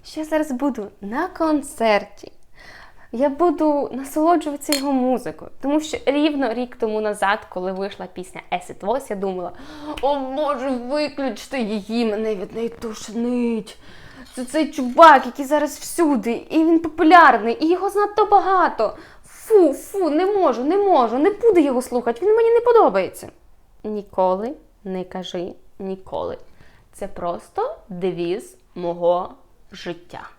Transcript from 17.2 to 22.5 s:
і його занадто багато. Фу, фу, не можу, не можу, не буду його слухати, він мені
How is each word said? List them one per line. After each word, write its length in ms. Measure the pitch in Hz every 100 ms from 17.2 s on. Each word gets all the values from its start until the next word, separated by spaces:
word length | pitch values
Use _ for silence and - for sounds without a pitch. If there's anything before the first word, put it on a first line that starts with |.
| 302 233 220 233
і 40 | 311
його 200 | 359 392
занадто 360 | 403 415 415
багато. 720 | 415 403 359 381 311 - 208 - - -
Фу, 480 | - - - 427 320
фу, 360 | 277 - 392 330
не 160 | 294
можу, 380 | 381 415 330 233
не 140 | 269 392
можу, 400 | 403 320 226 247
не 120 | 339
буду 300 | 415 466 349
його 220 | 285 247
слухати, 440 | 247 247 233 233
він 100 | 381
мені 160 | 440 453